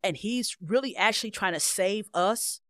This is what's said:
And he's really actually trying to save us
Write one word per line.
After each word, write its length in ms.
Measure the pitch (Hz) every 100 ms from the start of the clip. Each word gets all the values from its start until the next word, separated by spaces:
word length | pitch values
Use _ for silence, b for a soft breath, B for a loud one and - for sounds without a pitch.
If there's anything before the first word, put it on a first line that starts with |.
And 120 | 196 151
he's 400 | 208 247 233 -
really 320 | 160 233 269 -
actually 360 | 208 220 226
trying 220 | - 190
to 60 | 165
save 520 | - - 185 208 202
us 480 | 170 180 233 - - _